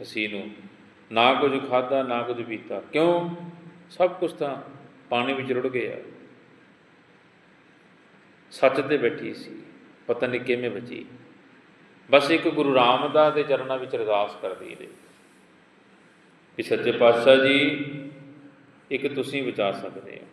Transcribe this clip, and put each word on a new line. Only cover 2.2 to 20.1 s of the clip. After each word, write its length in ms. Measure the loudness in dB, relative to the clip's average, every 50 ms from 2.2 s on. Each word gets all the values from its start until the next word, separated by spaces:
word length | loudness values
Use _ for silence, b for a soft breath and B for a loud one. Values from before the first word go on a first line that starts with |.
ਕੁਝ 200 | -4 -6 -6 -8
ਪੀਤਾ।" 380 | -8 -10 -10 -12 -10 -10 -10 -10
ਕਿਉਂ? 560 | -10 -4 -2 0 2 2 2 0 -2 -4 -8 -10 -12 -16 -16 -18 -20 -20 -20 -20 -20 -20
ਸਭ 240 | -2 0 0 0 0
ਕੁਛ 200 | -2 -6 -6 -4
ਤਾਂ 280 | -6 -6 -6 -6 -8 -12 -16 -18 -20 -20 -20 -20 -20 -8 -4
ਪਾਣੀ 240 | -2 -2 0 0 -2
ਵਿੱਚ 180 | -4 -4 -4
ਰੁੜ 160 | -4 -2 -2 -2
ਗਿਆ। 300 | -4 -4 -4 -6 -8 -10 -14 -16 -20 -20 -20 -20 -20 -20 -20 -20 -20 -20 _ _ _ _ _ _ _ _ _ _ _ _ _ _ _ _ _ _ _ _ _ _ _ _ _ _ _ _ _ _ _ -20 _ _ _ _ _ _
ਸੱਚ 300 | -2 2 4 4 4 2
ਤੇ 160 | 0 0 0 0
ਬੈਠੀ 360 | 0 0 -2 -2 -8 -10 -10
ਸੀ, 280 | -12 -14 -16 -16 -18 -18 -20 -20 -20 -20 -20 -20 -16 -6 -4
ਪਤਾ 200 | -2 -2 -2 -2
ਨਹੀਂ 140 | -2 -4
ਕਿਵੇਂ 280 | 0 0 -2 0 0 -4
ਬਚੀ। 360 | -6 -6 -10 -12 -14 -14 -14 -16 -20 -20 -20 -20 -20 -20 -20 -20 -20 -20 _ _ _ _ -20 -20 -20 -20 0 4
ਬਸ 200 | 4 4 6 6
ਇੱਕ 160 | 2 2 2 0
ਗੁਰੂ 280 | 0 2 2 4 4
ਰਾਮਦਾਸ 580 | 6 6 6 4 4 2 2 4 4 4 6 4
ਦੇ 100 | 0 0
ਚਰਨਾਂ 340 | 0 0 -2 0 -4 -6 -6
ਵਿੱਚ 180 | -6 -6 -6
ਅਰਦਾਸ 360 | -4 -2 0 0 0 0 -2 -6 -8
ਕਰਦੀ 340 | -8 -10 -8 -10 -12 -16 -14
ਰਹੀ 120 | -16 -16 -18 -18 -20 -20 -20 -20 _ _ _ _ _ _ _ _ _ _ _ _ _ _ _ _ _ _ _ _ _ _ _ _ _ _ _ _ -10
ਕਿ 60 | -4
"ਸੱਚੇ 280 | -2 -2 0 0 -2
ਪਾਤਸ਼ਾਹ 440 | 2 6 6 6 6 8 8 8 8
ਜੀ, 500 | 8 8 4 4 4 2 2 0 -2 -6 -8 -10 -12 -12 -14 -16 -18 -20 -20 -20 -20 -20 -20 -20 -20 -20 -20 -20 -20 _ _
ਇੱਕ 240 | -6 -4 -4 -4 -4
ਤੁਸੀਂ 280 | -4 -6 -4 -4 -4 -4
ਬਚਾ 280 | -4 -2 0 0 0
ਸਕਦੇ 480 | -2 -4 -8 -12 -12 -14 -16 -16